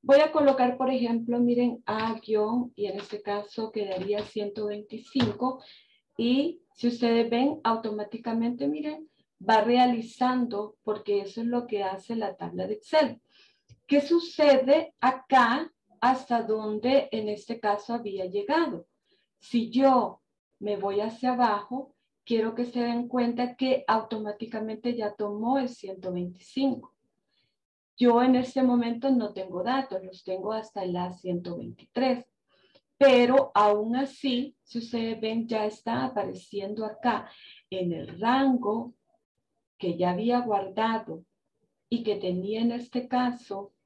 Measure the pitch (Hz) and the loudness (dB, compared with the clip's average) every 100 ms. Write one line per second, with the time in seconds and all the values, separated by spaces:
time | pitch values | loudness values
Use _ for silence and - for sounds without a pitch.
0 | - 277 302 311 285 262 247 247 262 262 | 8 6 6 4 4 4 2 2 0 0
1 | 233 233 233 240 240 240 247 - - 214 | 0 -2 -2 2 2 4 2 0 -4 -2
2 | 220 214 - 214 214 240 240 - 202 196 | -2 -4 -2 0 2 -2 -4 -6 -6 -6
3 | 202 208 - 202 208 - 220 220 202 185 | -10 -10 -6 -6 -6 -8 -6 -4 -4 -4
4 | 190 208 208 214 202 208 208 208 214 220 | -2 -4 -4 -6 -6 -6 -6 -6 -10 -16
5 | - 262 226 202 247 269 - - _ _ | -6 0 0 0 -4 -4 -14 -20 _ _
6 | _ - 233 254 320 339 _ _ 240 240 | _ -4 2 2 2 -4 _ _ -2 0
7 | 233 233 226 233 277 311 226 226 220 208 | 2 2 2 2 0 0 -2 -2 -2 -6
8 | 208 226 233 226 233 247 277 302 302 311 | -8 -8 -4 -2 -2 -2 -4 -4 -6 -10
9 | - _ _ _ 185 220 220 247 247 233 | -16 _ _ _ 2 2 4 6 4 2
10 | 226 - 254 254 240 202 214 - - 208 | -4 -2 0 2 -2 -4 -6 -8 -6 -6
11 | - 202 196 226 233 240 240 208 190 190 | 0 -2 -2 -6 -2 -2 -2 -2 -2 -4
12 | - 233 202 185 170 180 185 214 - 311 | -6 -4 -4 -6 -10 -6 -6 -6 2 2
13 | 269 120 _ _ _ _ _ - _ 285 | 2 -2 _ _ _ _ _ -20 _ 2
14 | 285 339 - - 294 262 254 311 320 _ | 4 2 2 2 6 6 6 4 2 _
15 | 254 262 - 269 233 269 330 _ _ _ | 0 0 4 4 6 2 -4 _ _ _
16 | 247 262 - 233 226 220 214 214 240 277 | 2 2 0 -2 0 -2 -2 -2 2 2
17 | - 220 214 208 - 226 214 202 - 233 | 2 -6 -4 -6 -8 -4 -2 -2 -4 -6
18 | 208 190 185 202 - 311 311 180 - _ | -6 -8 -4 -4 0 0 0 -6 -14 _
19 | _ _ _ _ - 240 214 240 269 254 | _ _ _ _ -4 -2 0 4 4 4
20 | 202 - _ _ _ _ 208 202 196 202 | 0 -8 _ _ _ _ -6 -4 -2 -2
21 | 220 226 254 247 240 208 - 254 269 _ | -4 -2 -2 2 2 0 -4 -10 -10 _
22 | _ _ - 226 226 220 240 247 240 240 | _ _ -2 0 0 -2 -4 -2 -2 -2
23 | 240 247 240 240 247 - 262 254 - 220 | -2 0 0 0 -4 -2 0 0 2 -2
24 | 220 220 208 208 226 220 220 214 240 233 | -2 -8 -8 -10 -10 -8 -8 -6 -4 -4
25 | 208 - 208 208 226 277 247 - 190 190 | -6 -4 -6 -4 -2 0 -2 -8 -14 -10
26 | 185 180 180 - - - 269 - - _ | -8 -6 -8 -10 -10 -2 -2 -2 -10 _
27 | _ _ _ _ _ _ _ _ _ - | _ _ _ _ _ _ _ _ _ 2
28 | 247 233 254 254 254 269 254 240 233 233 | 4 6 6 4 2 0 2 2 0 -2
29 | 277 254 208 - 185 180 190 269 262 190 | 0 0 0 -6 -8 -6 -2 -2 -2 -8
30 | 185 185 - 185 196 220 214 202 185 180 | -10 -16 -8 -6 -4 -6 -8 -8 -6 -4
31 | 180 180 180 175 175 170 113 - - - | -6 -8 -6 -6 -6 -10 -12 -16 -10 -2
32 | 262 254 - _ _ _ _ _ _ _ | 0 0 -6 _ _ _ _ _ _ _
33 | 277 247 240 269 269 208 208 208 220 247 | 8 8 6 4 4 4 4 4 0 -2
34 | 277 - 277 247 285 _ _ 240 233 233 | -4 -4 -2 -2 -4 _ _ -10 -6 -4
35 | 226 214 220 226 226 220 214 - - 247 | -4 -4 -4 -4 -2 -2 -2 -4 -4 -2
36 | 262 208 185 180 - 202 202 214 214 - | -2 -4 -6 -8 -10 -8 -6 -6 -8 -2
37 | 240 208 - - - - _ 190 180 165 | -2 -2 -6 -20 -20 -20 _ -4 -4 -4
38 | 160 170 226 269 269 254 202 226 247 _ | -8 -4 0 2 2 2 0 -4 -6 _
39 | _ _ _ _ _ _ _ _ 180 170 | _ _ _ _ _ _ _ _ -6 -2
40 | 180 180 226 240 226 202 190 214 226 220 | -2 0 0 0 0 -2 -2 -2 -2 -2
41 | - 165 - _ _ _ _ _ _ 233 | -6 -14 -16 _ _ _ _ _ _ -4
42 | 226 202 185 180 190 220 233 240 - 247 | -2 -2 -2 -4 -4 -2 -2 -2 -6 -8
43 | - 247 247 240 - 196 202 _ | -2 -2 -2 -4 -10 -12 -12 _